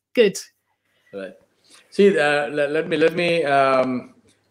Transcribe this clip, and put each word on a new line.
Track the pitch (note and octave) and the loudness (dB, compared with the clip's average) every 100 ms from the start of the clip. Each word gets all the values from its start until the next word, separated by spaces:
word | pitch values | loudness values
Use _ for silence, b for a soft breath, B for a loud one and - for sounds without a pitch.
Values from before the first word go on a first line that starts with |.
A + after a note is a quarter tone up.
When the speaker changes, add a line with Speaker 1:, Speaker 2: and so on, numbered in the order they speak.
| _ | _
Speaker 1:
good"? | - G#3+ - - _ _ _ _ _ _ | 0 0 0 -12 _ _ _ _ _ _
Speaker 2:
Right. | G2 F#2+ - _ _ b b _ | -16 -16 -18 _ _ b b _
See, | - G3+ D#3+ | 2 2 4
uh, | D3 D3 C#3+ | 0 0 -2
le-, | D3 C#3+ D3+ | -4 -2 -2
let | F3 | -2
me, | D#3+ | 0
let | D#3+ | 0
me, | E3+ F3 E3+ | 0 -2 -2
um, | C#3+ C#3 C3+ C3 B2+ B2+ - _ _ _ _ | 0 2 2 2 0 -4 -10 _ _ _ _